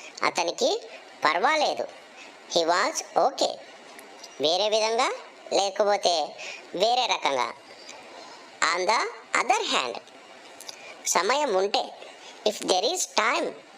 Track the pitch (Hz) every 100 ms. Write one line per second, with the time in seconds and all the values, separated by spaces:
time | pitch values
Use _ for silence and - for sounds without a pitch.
0 | - - - - 170 170 269 453 - -
1 | - - 151 165 247 311 233 131 - -
2 | - - - - - 170 165 180 254 320
3 | - - 220 269 - - - - - -
4 | - - - - 147 180 214 214 220 233
5 | 302 523 - - - - 202 190 208 202
6 | 185 170 147 - - - - 170 214 247
7 | 233 156 156 135 117 - - - - -
8 | - - - - - - 151 180 185 240
9 | 403 - - - 220 403 349 240 127 -
10 | - - - - - - - - - -
11 | - 175 185 277 294 185 202 160 - -
12 | - - - - 214 208 180 190 233 359
13 | - - 220 320 247 - -